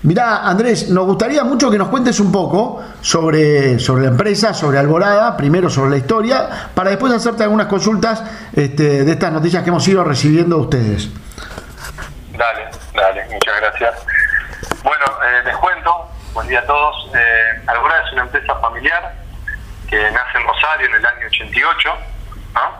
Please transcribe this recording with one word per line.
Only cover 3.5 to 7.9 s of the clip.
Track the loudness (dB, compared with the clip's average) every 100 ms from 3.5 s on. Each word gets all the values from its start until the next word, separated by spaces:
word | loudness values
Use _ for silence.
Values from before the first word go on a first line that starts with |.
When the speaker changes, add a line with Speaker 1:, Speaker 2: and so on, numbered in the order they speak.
| 4 4 2
Speaker 1:
sobre | 2 2
la | 4
empresa, | 4 2 2 0
sobre | 0 2 2
Alborada, | 4 4 4 4 2 2
primero | 2 4 2
sobre | 2 2
la | 2
historia, | 2 0 2 0 -2 -6 -6 -2
para | 0
después | 0 2
hacerte | 2 0 0
algunas | 2 2 2
consultas, | 0 2